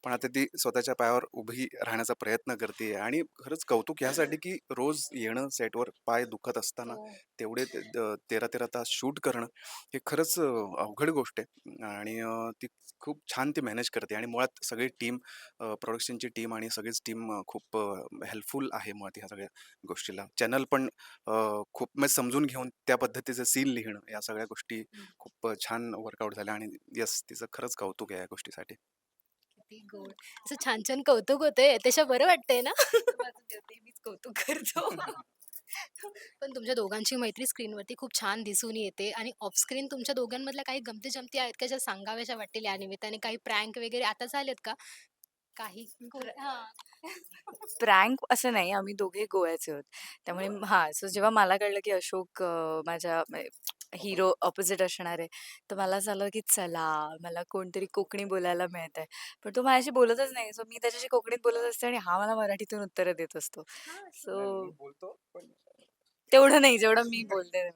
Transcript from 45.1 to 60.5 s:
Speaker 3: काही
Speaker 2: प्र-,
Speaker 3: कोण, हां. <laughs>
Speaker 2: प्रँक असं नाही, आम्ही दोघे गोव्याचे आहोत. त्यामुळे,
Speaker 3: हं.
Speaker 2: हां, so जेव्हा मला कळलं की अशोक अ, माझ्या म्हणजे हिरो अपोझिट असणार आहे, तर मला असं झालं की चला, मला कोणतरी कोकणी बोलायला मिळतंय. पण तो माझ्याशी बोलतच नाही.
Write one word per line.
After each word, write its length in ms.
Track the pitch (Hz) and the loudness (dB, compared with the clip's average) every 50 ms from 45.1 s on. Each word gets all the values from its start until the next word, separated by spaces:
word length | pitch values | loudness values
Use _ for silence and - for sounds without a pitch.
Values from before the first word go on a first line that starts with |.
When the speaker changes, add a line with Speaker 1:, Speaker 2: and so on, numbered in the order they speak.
| _ _ - _ _ _ _ _ _ - | _ _ -20 _ _ _ _ _ _ -14
Speaker 3:
काही 260 | 220 208 180 220 233 208 - _ 240 240 | -14 -14 -12 -16 -18 -18 -18 _ -20 -18
Speaker 2:
प्र-, 0 | |
Speaker 3:
कोण, 180 | - 269 254 - - 277 | -12 -12 -12 -12 -12 -10
हां. 260 | 277 277 262 240 226 220 _ - - - - _ | -8 -8 -8 -8 -10 -16 _ -20 -20 -20 -20 _
<laughs> 760 | - 339 381 359 339 - - - _ 415 - - 415 - - - | -14 -12 -12 -12 -16 -20 -20 -20 _ -20 -18 -16 -14 -14 -4 2
Speaker 2:
प्रँक 440 | 233 220 196 190 190 226 262 269 - - | 6 8 8 8 8 6 4 0 4 4
असं 220 | 254 - - 254 | 4 4 4 2
नाही, 180 | 233 208 175 180 | 2 2 2 2
आम्ही 220 | 202 196 190 202 208 | 0 -2 -2 -4 -4
दोघे 280 | 196 202 185 175 202 214 208 | -4 -4 -4 -2 -4 -4 0
गोव्याचे 400 | - 190 175 165 165 165 - - | 2 2 2 2 0 -4 -4 -6
आहोत. 100 | 151 143 - _ - - - - - _ _ | -8 -8 -10 _ -16 -16 -16 -16 -16 _ _
त्यामुळे, 200 | - 175 180 190 | -6 -6 -4 -4
Speaker 3:
हं. 180 | 196 208 196 214 | -4 -4 -6 0
Speaker 2:
हां, 240 | 190 196 185 165 151 151 | 4 4 4 4 4 0
so 140 | - - 196 | -4 -6 -4
जेव्हा 220 | 175 202 196 220 | 0 4 4 6
मला 240 | 220 214 196 185 190 | 8 8 8 8 6
कळलं 240 | 196 208 202 202 202 | 4 4 0 0 -2
की 80 | - 208 | 0 0
अशोक 500 | 196 185 - - - 190 180 _ _ - | 0 0 0 -2 -4 -4 -4 _ _ -4
अ, 380 | 185 175 170 165 160 160 160 160 156 | -2 -2 0 0 -2 -2 -2 -2 -4
माझ्या 360 | 165 170 165 170 175 165 165 160 - | -4 -6 -4 -2 0 0 0 0 -2
म्हणजे 200 | 160 160 - - - - - - - _ - _ - | -6 -10 -10 -10 -14 -10 -12 -12 -10 _ -16 _ -12
हिरो 340 | 190 202 202 190 175 190 185 - _ | -8 -6 -4 2 4 4 4 4 _
अपोझिट 400 | - 175 - - 196 175 196 175 | 2 0 0 2 0 0 2 2
असणार 360 | 190 180 - - 180 170 175 165 | 2 0 0 -4 -6 -6 -4 -6
आहे, 100 | 165 165 - - - - - - _ _ | -8 -10 -12 -16 -16 -16 -18 -20 _ _
तर 60 | 202 | -4
मला 200 | 190 196 190 190 | -2 0 0 0
असं 100 | 196 196 214 | 0 0 -2
झालं 200 | 202 196 202 202 | -2 -2 -2 -2
की 100 | 190 220 208 - | -2 -4 2 2
चला, 380 | - 214 185 170 170 165 160 160 156 151 151 151 160 160 | 2 2 2 -2 -2 0 0 0 0 0 -2 -6 -8 -10
मला 220 | 170 175 165 170 175 _ | -12 -8 -8 -8 -8 _
कोणतरी 360 | - 190 185 185 175 190 196 190 | -6 -6 -6 -4 -4 -6 -6 -2
कोकणी 320 | - 202 196 _ - 196 202 | -2 -4 -2 _ -4 -6 -4
बोलायला 400 | 196 190 190 180 180 175 175 180 180 | -2 -2 0 2 2 2 0 0 -2
मिळतंय. 320 | 180 175 165 160 _ 160 160 _ - - - - - _ _ | -4 -8 -10 -10 _ -10 -10 _ -12 -14 -14 -14 -16 _ _
पण 60 | 208 196 | -4 -2
तो 60 | 254 | 2
माझ्याशी 280 | 247 269 262 254 247 285 | 6 6 6 6 6 4
बोलतच 400 | 247 254 247 226 233 247 277 269 | 6 6 8 8 6 2 2 -2
नाही. 180 | 262 247 226 214 | -2 -6 -6 -6